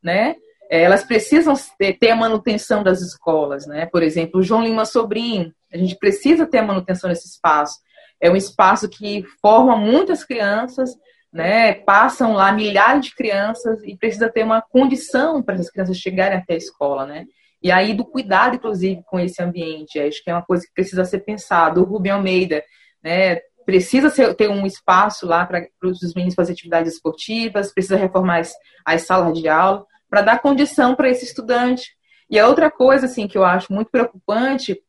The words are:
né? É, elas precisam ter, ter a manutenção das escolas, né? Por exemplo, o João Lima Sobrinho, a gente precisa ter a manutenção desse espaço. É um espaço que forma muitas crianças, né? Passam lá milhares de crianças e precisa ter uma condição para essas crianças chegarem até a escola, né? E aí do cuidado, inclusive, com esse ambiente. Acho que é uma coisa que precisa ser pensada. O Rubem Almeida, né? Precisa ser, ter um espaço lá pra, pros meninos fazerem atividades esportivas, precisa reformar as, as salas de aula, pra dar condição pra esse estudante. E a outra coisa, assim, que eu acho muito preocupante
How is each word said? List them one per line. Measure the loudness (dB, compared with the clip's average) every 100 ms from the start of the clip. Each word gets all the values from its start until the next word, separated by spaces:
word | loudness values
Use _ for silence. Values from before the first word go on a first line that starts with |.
né? | -2 0 0 -4 _ _ -2
É, | 2
elas | 4 4
precisam | 2 -2 4 4 4 0 -2 _
ter, | -2
ter | 2 4
a | 4
manutenção | 2 0 -2 -4 -2 0
das | 0 0
escolas, | -4 -8 -2 -2 -2 -6 -10
né? | -10 -4
Por | 0
exemplo, | 0 -2 -2 0
o |
João | 2 0
Lima | 0 -2 -2
Sobrinho, | -2 -2 -4 -4 -6 -6 _ _
a | -4
gente | -4 0
precisa | -2 0 2 2 2
ter | 0
a |
manutenção | 0 -4 -4 -6 -4
desse | -6 -8
espaço. | -4 0 0 0 -8 _ _ _ _
É | 2
um | 2
espaço | -2 2 2 2 -2
que | -10 -8 -8 -10 _
forma | 4 6 6 2
muitas | 2 2 2 -4
crianças, | -6 -4 -2 -2 -6 -6 -6 -6 _ _ _
né? | -6 0 2 2
Passam | 2 2 4 4 2 -2
lá | 2 2
milhares | 2 0 2 4 2 -2
de | -6
crianças | -4 -2 -4 -6 -6 -6
e | -8 -6
precisa | -6 -2 -2
ter | 0
uma | 0 0
condição | 2 2 2 0 -2 -2 0 -2
para | -4 -6
essas | -6
crianças | -6 -6 -4
chegarem | -6 -2 -2 -2
até | -4
a | -8
escola, | -8 _ -4 -4 -8
né? | -12 -18 _ _ _
E | 0
aí | 0 2
do | -2
cuidado, | -6 -8 -2 0 2 -2
inclusive, | -6 -4 -4 -4 -8
com | -6
esse | -6 -6
ambiente. | -8 -6 -10 -12 -12 -6
Acho | -6 -6
que | -6
é |
uma | -8
coisa | -2 -4 -4
que |
precisa | -6 -4 -2 -4
ser | -4
pensada. | -8 -12 -2 0 2 2
O |
Rubem | 0 0 -2
Almeida, | -2 0 0 0 -4 -6 _ _ _
né? | -6 0 0 -2 _ _ 0
Precisa | 0 2 2 2
ser, | 2 0 2
ter | -2
um | 0 -4
espaço | -6 0 2 2 -2 -2
lá | -2 -2
pra, | -6 -8 _
pros | -6 -4 -8 -4
meninos | -4 -2
fazerem | -4 -4
atividades | -4 -2 -2
esportivas, | -6 -8 -8 -8 -6 -4 -4 -4
precisa | -4 -2 0
reformar | 0 0 0 -2
as, | -4 -12 _ _ -4
as | -4
salas | 0 0 2 -2
de | 0
aula, | 2 2 0 -6 _ _
pra | 2
dar | 4 2
condição | 2 2 0 2 0 2
pra | 0
esse | 0 -4
estudante. | -12 -4 -2 0 -2 -6 _ _ _ _
E | 4
a | 4
outra | 6 2
coisa, | 4 4 4 2
assim, | -6 -6
que | 2
eu | 2
acho | 2 -2
muito | -6 -2
preocupante | -2 -2 -4 -4 -2 -2 -4 -6 -8